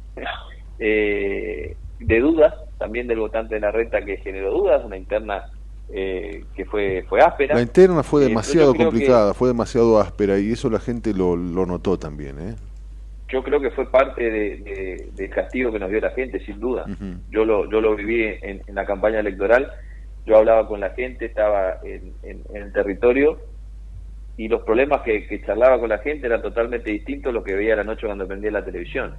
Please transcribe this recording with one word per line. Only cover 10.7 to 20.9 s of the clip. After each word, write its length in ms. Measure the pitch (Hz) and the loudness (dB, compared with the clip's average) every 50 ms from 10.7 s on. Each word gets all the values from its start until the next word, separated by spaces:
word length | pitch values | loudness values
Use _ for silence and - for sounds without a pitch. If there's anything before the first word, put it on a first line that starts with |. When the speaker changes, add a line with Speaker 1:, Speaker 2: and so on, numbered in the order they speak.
Speaker 2:
la 100 | 110 98 | 0 0
gente 320 | - 127 120 117 104 113 | -2 -2 -4 -2 -2 -2
lo, 240 | 101 92 92 90 87 | 0 2 2 2 2
lo 300 | 85 87 90 82 92 92 | 0 -2 -2 0 0 0
notó 320 | 87 90 85 - 101 90 82 | 0 -2 -2 0 0 0 0
también, 400 | 85 78 73 73 71 69 69 71 | -2 -8 -10 -10 -10 -10 -10 -10
¿eh? 140 | 82 101 117 - - - - - - - - - - - - - - - | -10 -10 -10 -12 -14 -14 -16 -16 -16 -16 -16 -16 -16 -16 -16 -14 -10 -4
Speaker 1:
Yo 140 | - 131 | -4 -4
creo 180 | 123 135 139 147 | 0 2 0 2
que 100 | 139 120 | 2 0
fue 180 | - - 127 - | -2 -2 -2 4
parte 320 | - 127 139 139 - - | 4 4 4 4 0 -2
de, 340 | 120 113 110 107 107 101 80 | -2 0 0 0 -2 -2 -4
de, 540 | - - 101 98 98 95 92 90 85 - - - | -8 -10 -10 -8 -8 -8 -8 -8 -10 -12 -12 -8
del 140 | - 95 95 | -8 -8 -4
castigo 420 | - 95 92 - - 127 127 120 | -4 -4 -4 -2 -2 -2 -2 0
que 80 | 110 104 | -2 -2
nos 120 | 98 92 | -4 -2
dio 100 | 101 110 | -2 0
la 120 | 104 92 | 0 -2
gente, 300 | - 127 131 127 123 120 - | -2 -4 -6 -4 -6 -8 -8
sin 120 | - 101 101 | -8 -10 -6
duda. 280 | 113 127 123 92 80 92 | -4 -2 -2 -4 -4 -8
Speaker 2:
Ujú. 300 | 98 - 101 95 87 90 - - | -10 -8 -8 -10 -10 -10 -10 -4
Speaker 1:
Yo 140 | - 107 110 | 0 2 2
lo, 260 | 110 110 101 87 - | 4 4 2 2 2
yo 120 | 104 110 | 2 2
lo 120 | 113 110 107 | 4 4 2
viví 280 | 101 101 107 117 117 110 107 92 - | 0 0 -2 0 0 0 -2 -4 -8
en, 220 | - 101 98 95 - | -10 -10 -10 -10 -10
en 80 | - 101 | -8 -6
la 120 | 98 95 | -4 -2
campaña 340 | 98 101 95 98 107 110 107 | -2 -2 0 0 0 2 0
electoral, 500 | 104 104 95 95 98 101 113 127 139 - - - - - - - - - - - - | -2 -2 -2 0 2 4 4 4 2 0 -8 -14 -16 -16 -16 -16 -16 -16 -16 -8 2
yo 140 | 110 110 110 | 6 8 8
hablaba 280 | 110 113 113 113 107 | 8 8 6 6 4
con 140 | 110 107 98 | 2 -2 -4
la 100 | 101 - | -4 -6